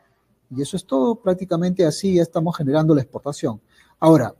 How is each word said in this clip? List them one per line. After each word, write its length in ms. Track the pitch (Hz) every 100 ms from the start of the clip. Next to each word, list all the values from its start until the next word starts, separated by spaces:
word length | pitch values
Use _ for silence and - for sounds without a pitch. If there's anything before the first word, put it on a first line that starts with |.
| _ _ _ _ -
Y 60 | 127
eso 160 | 143 185
es 80 |
todo, 300 | - 269 247
prácticamente 720 | 226 190 185 185 170 180 180 165
así 300 | 147 196 180
ya 60 |
estamos 360 | 170 175 165 -
generando 360 | 135 151 156
la 60 | 147
exportación. 580 | 123 110 143 143 147 107 _ _ _ -
Ahora, 360 | 160 160 113 -